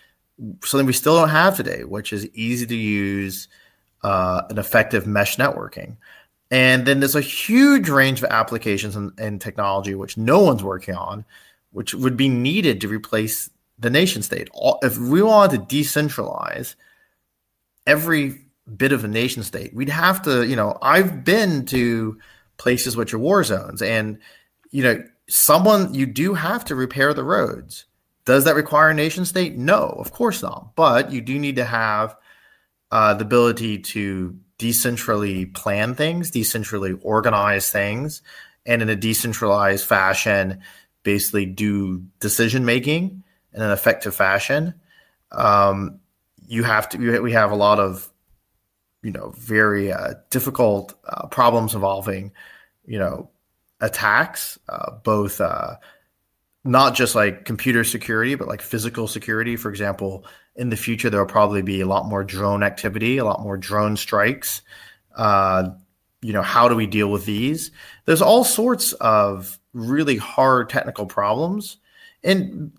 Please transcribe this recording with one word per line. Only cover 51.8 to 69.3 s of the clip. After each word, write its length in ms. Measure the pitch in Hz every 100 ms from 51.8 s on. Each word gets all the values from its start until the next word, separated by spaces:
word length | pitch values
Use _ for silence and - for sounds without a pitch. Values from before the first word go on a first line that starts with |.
| 98 98 101 95 101 - - - _ _ -
you 140 | 110
know, 320 | 90 64 - _ _ _ _ -
attacks, 760 | 110 - 110 110 165 - - - -
uh, 200 | - - -
both, 380 | - 107 101 -
uh, 340 | 92 - - - - _ _ _ _ _ _ _
not 320 | 135 123 135 120
just, 180 | 120
like, 300 | 113 104 92
computer 400 | - 107 131 117
security, 500 | 113 117 - 110 120 139
but, 120 | -
like, 140 | 101
physical 440 | - 117 113 117 110
security. 520 | 110 110 110 117 117
For 120 | 113
example, 560 | 98 101 95 98 92 - - _ -
in 140 | 123
the 80 | 110
future, 320 | - 110 120
there 100 | 104
will 80 | 95
probably 340 | 110 104 101
be 200 | 95 98
a 40 | 95
lot 220 | 98 101
more 160 | 101
drone 400 | 98 95 101 101
activity, 540 | 101 - 110 104 113 131
a 80 | 110
lot 160 | -
more 160 | 104 98
drone 400 | 92 104 104 107
strikes. 640 | - 104 107 139 - - _ - - _ _ -
Uh, 560 | 107 98 95 92 92 92 _ _ _ _
you 100 | 113
know, 100 | 101
how 280 | 98 123 120
do 60 | 113
we 120 | 104
deal 240 | 104 101
with 140 | 101 101
these? 440 | 104 127 151 - - - - -
There's 160 | 160
all 240 | 170 233 240
sorts 480 | - 240 240 -
of 680 | - 113 107 101